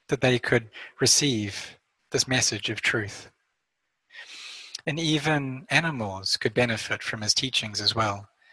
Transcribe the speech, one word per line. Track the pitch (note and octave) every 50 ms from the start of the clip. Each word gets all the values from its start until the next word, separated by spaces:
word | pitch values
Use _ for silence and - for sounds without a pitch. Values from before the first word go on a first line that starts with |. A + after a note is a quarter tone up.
| _ -
that | D3 C3+
they | - B2+ B2 A#2
could | - - C3 A#2 A2+ G#2+ - - - - - -
receive | C3+ B2 - - D3+ C#3+ B2 G#2+ G#2 G2 - - - - - - _ _ _ _ _ _
this | - B2+ - -
message | B2+ B2+ B2+ - - G#2 - -
of | A2 - -
truth. | - - A#2 G#2 G#2 - - - - _ _ _ _ _ _ _ _ _ _ _ _ _ _ _ _ - - - - - - - - - - - - - - -
And | D#3+ D3 E3
even | E3 D#3 D#3 D3+ C#3 D#3+ D#3 D3 C#3 C3 B2+ C3 - -
animals | C#3 D3 E3 E3 D3+ B2 G#2+ G2 F#2+ G2 F#2+ - -
could | - - B2 G#2
benefit | B2+ B2 A#2+ A2+ G#2+ - - A2+ - -
from | - - A2 G#2+
his | G#2 -
teachings | - C#3 C3 - - - G#2+ G#2 G2+
as | G#2 G2 -
well. | A2+ A2 G#2 G2+ G2 G2+ - _ _ _ _